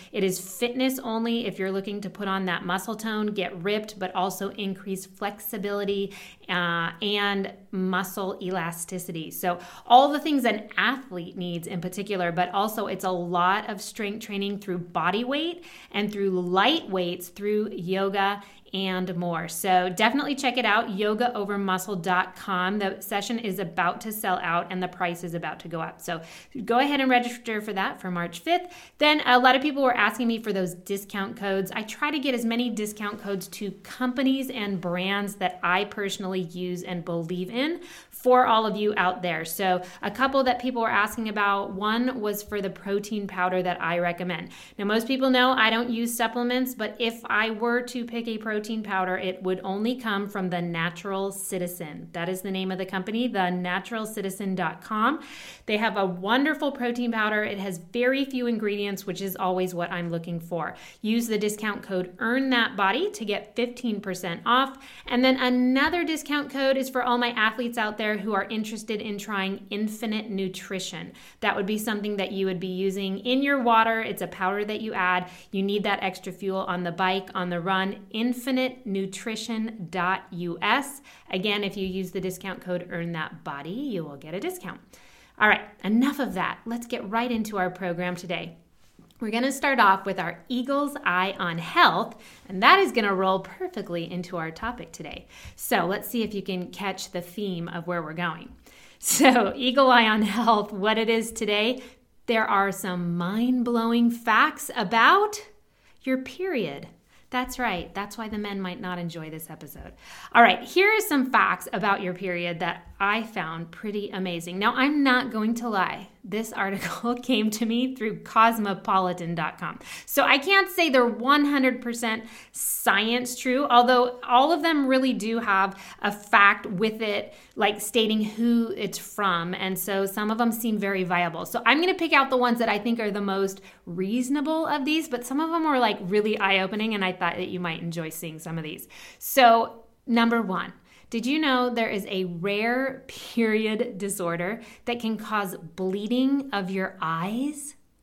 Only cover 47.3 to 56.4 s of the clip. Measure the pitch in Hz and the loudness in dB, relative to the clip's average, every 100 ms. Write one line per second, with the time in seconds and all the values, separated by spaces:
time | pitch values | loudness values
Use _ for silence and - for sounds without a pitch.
47.3 | 208 220 214 240 240 247 254 233 233 233 | 0 0 0 0 0 -2 -8 -6 -6 -6
48.3 | 214 220 214 208 220 214 190 185 185 185 | -6 -4 -4 -4 -6 -2 -2 0 -2 -2
49.3 | 180 185 185 196 196 220 254 233 202 202 | -4 -4 -2 -4 -2 -2 -2 -2 -2 -4
50.3 | 202 185 175 175 170 170 170 202 190 196 | -4 -4 -2 -2 -2 -4 -4 -6 -4 -4
51.3 | 196 - 185 175 175 156 165 170 170 170 | -6 -6 -4 -6 -8 -12 -12 -12 -6 -4
52.3 | 185 196 190 190 185 190 190 185 226 247 | -4 -4 -4 -4 -4 -4 -6 -4 -2 -2
53.3 | 202 180 180 180 180 - 233 214 214 190 | 0 0 0 -2 -4 -4 -6 -6 -6 -6
54.3 | 190 196 185 165 170 - 214 233 320 - | -4 -4 -2 -2 -4 -6 0 2 0 -6
55.3 | - - - - 214 226 202 190 175 190 | -16 -16 -12 -2 0 2 2 0 0 2
56.3 | 247 | 4